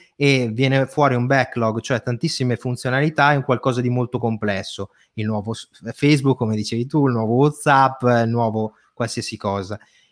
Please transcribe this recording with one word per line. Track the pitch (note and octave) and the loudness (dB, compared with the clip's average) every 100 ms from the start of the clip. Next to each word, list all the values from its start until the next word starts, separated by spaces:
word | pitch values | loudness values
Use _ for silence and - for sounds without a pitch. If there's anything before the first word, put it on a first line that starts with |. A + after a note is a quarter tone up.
| _ - | _ 0
e | C#3+ C3+ A#2+ | 2 2 0
viene | A2 C3+ C3+ C3 | 0 2 2 0
fuori | - C#3 B2 | 2 2 2
un | B2 | 2
backlog, | C#3 A#2+ A#2+ A2+ A2+ | 2 0 0 -2 -2
cioè | - A#2+ | -2 -4
tantissime | - A#2+ E3 - B2+ A#2 | -2 -4 -4 -2 -2 -2
funzionalità | B2+ A#2+ B2+ B2+ D3+ D#3 C#3+ | -4 -6 -2 0 0 2 2
e | C#3+ | 2
un | |
qualcosa | B2+ B2 C3+ B2 | 0 0 0 0
di | B2 | 0
molto | B2 A#2+ A#2 | -2 -2 -2
complesso. | A2+ A2 G#2+ G2 - - G2 _ _ | -4 -2 -2 -4 -6 -10 -12 _ _
Il | - G#2+ | -8 -4
nuovo | G#2+ G2 | -4 -6
s-, | A2+ - _ A2 | -10 -12 _ -14
Facebook, | - D3 D3 C3+ C3 | -2 2 4 2 2
come | A2 G#2+ | 0 -2
dicevi | G#2 A#2 B2 | -2 -4 -2
tu, | D#3 C#3 | 0 2
il | |
nuovo | A#2 A2 A#2+ | 2 0 2
WhatsApp, | D3 D3 D#3 C3+ C3+ C3 | 2 2 2 4 4 2
il | B2 A#2 A2+ | 2 2 2
nuovo | A#2 A2+ A2 G#2+ - _ | 0 0 0 -4 -8 _
qualsiasi | _ A2+ - - A2 | _ -6 -6 -10 -8
cosa. | G#2 G2 F#2+ G2+ - _ _ | -4 -4 -6 -12 -14 _ _